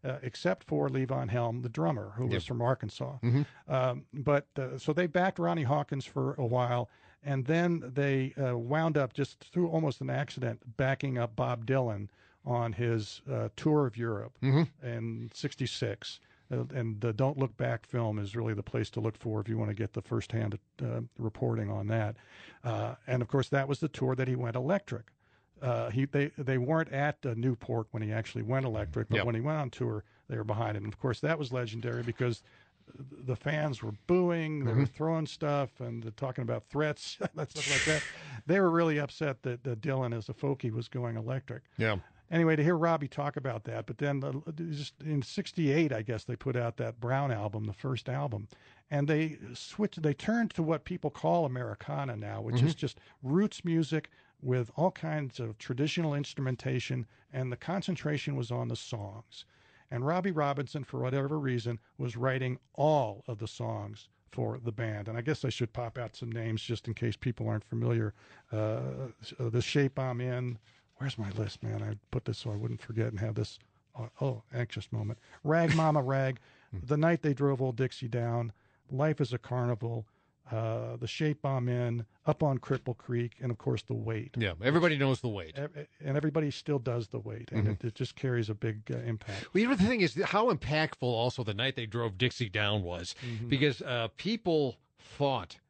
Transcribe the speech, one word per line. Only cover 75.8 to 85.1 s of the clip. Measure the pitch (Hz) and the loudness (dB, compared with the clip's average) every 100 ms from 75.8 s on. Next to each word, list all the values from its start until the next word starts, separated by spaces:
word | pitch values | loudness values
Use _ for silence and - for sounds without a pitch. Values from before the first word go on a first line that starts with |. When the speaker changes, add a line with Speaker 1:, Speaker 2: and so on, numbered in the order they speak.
| 160 151 | 6 4
Speaker 1:
Rag, | 127 135 135 131 - - | 2 2 0 -2 -12 -20
Speaker 2:
<laughs> | _ | _
Hmm. | 98 120 | -10 0
Speaker 1:
The | 147 | 4
Night | 165 170 | 4 4
They | 151 | 2
Drove | 131 143 135 | 4 2 4
Old | 131 120 | 0 2
Dixie | 127 - 123 | 0 0 -4
Down, | 120 117 120 117 - _ _ - | 0 0 0 -2 -6 _ _ -8
Life | 131 156 151 | 0 2 2
is | 135 | 0
a | 123 | -2
Carnival, | - 123 123 117 117 113 107 _ _ _ - | -2 0 0 0 -2 -4 -6 _ _ _ -6
uh, | 113 113 113 117 117 | -2 0 -2 -4 -6
The | 120 | -6
Shape | - 156 147 139 | 0 0 0 0
I'm | 131 123 | 0 2
In, | 123 120 117 113 _ - | 2 0 -2 -4 _ 0
Up | 139 | 4
on | 151 131 | 4 2
Cripple | - 131 - 120 | 0 -2 -2 -8
Creek, | - 120 120 - | -2 -2 -2 -4
and, | 127 | -4
of | 117 | -2
course, | - 117 | 0 0
The | - | -2
Weight. | 113 110 113 - 123 | -4 -2 -4 -4 0
Speaker 2:
Yeah, | 104 82 | 0 2
everybody | 120 160 170 147 | 4 6 6 4
knows | 135 | 2